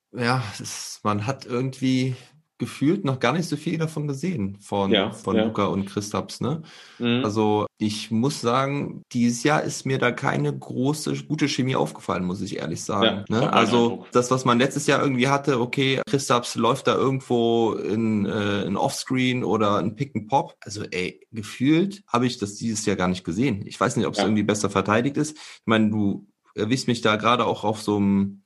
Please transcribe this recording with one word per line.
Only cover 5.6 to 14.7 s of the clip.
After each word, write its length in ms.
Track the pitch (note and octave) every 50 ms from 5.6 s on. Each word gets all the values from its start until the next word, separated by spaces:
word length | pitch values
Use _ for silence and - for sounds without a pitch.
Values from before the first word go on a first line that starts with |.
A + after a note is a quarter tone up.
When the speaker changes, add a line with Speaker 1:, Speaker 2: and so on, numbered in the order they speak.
| G2+
Speaker 1:
und 180 | F2+ E2+ G2 G2
Kristaps, 560 | F#2+ - G#2+ G#2 - - F#2+ - - - -
ne? 220 | G#2+ A#2+ D#3 D#3+ - - - - - - - -
Speaker 2:
Mhm. 220 | A#2+ A#2+ A#2 B2 B2+
Speaker 1:
Also 440 | A2 G2+ A2 G#2+ G#2+ G#2+ G#2+ G2+ - _
ich 340 | - A2 G#2+ G#2 - - -
muss 300 | A2+ A2 A#2+ - - -
sagen, 600 | - A#2+ A#2+ C3 C3+ C#3 C#3+ C#3+ - - - - - _ -
dieses 300 | B2 A#2+ A#2+ A#2 - -
Jahr 200 | D3 D3+ D3+ -
ist 220 | - C3+ - -
mir 140 | C3+ C3+ B2+
da 120 | B2 B2
keine 480 | A#2 - C#3 C3+ C3+ C#3 D3 D3 C3+ C3+
große, 560 | - - - - B2+ C3+ D3+ D3+ - C#3+ C#3 C#3 C#3+ -
gute 200 | D3+ D#3 D#3 C#3
Chemie 280 | - - B2+ C3 C3
aufgefallen, 480 | - D3 D#3 - - - - F#2 F#2 F2+
muss 160 | F2+ F2+ G#2
ich 160 | - - -
ehrlich 260 | - - D#2 E2 - -
sagen, 220 | - - G2+ A2+
Speaker 2:
Ja, 200 | A2+ G#2+ G2 G2+ -
Speaker 1:
ne? 100 | G#2+ A#2
Speaker 2:
auch 40 | - -
mein 0 | -
Speaker 1:
Also 300 | A2+ A#2 G#2+ A#2+ A#2+ A#2 A#2
Speaker 2:
Eindruck. 200 | - - - - -
Speaker 1:
das, 180 | B2 B2 -
was 160 | C3 C3 B2+
man 120 | B2+ A#2+ A#2+
letztes 280 | B2+ C#3+